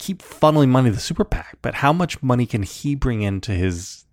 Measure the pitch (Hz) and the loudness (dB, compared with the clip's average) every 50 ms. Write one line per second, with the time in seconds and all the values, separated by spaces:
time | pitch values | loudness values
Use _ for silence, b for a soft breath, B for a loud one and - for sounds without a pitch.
0 | - - 190 - - - - - 160 156 156 151 143 127 127 131 127 117 98 120 | -10 -8 -8 -10 -10 -16 -4 2 4 4 6 6 6 6 6 4 4 2 2 0
1 | - - 165 - 208 - - - - - - - - - - - - 139 156 180 | -4 -4 -2 -2 -2 -2 -2 -6 -6 -8 -14 -10 -8 -8 -4 0 0 2 2 2
2 | 180 - - - - 127 123 123 120 - - 110 95 - - - - 147 143 139 | 0 -4 -4 -4 0 2 2 2 2 0 -2 -4 -4 -6 -8 -8 -4 -4 -4 -2
3 | - 131 120 107 104 101 98 95 95 - 101 87 98 92 87 85 95 - - - | -2 -2 -2 0 -2 -2 -2 -4 -4 -4 -2 0 0 0 -2 -4 -8 -12 -16 -20
4 | _ _ | _ _